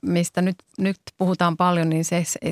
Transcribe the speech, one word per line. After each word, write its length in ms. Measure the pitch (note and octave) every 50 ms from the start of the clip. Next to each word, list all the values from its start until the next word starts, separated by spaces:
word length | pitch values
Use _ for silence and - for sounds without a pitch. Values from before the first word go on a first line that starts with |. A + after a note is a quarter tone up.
| -
mistä 400 | - F3 E3+ F3 - - F3+ F3+
nyt, 140 | F#3 F3+ - _ _ _ -
nyt 180 | F#3+ G3 F#3+ - _ - - _
puhutaan 380 | F#3+ F#3 F#3 - F3+ E3+ E3
paljon, 340 | - F3+ F3+ F3 E3+ E3 E3
niin 140 | D#3+ D#3+ E3
se, 200 | - F3 F3 E3+
se, 120 | - - - - -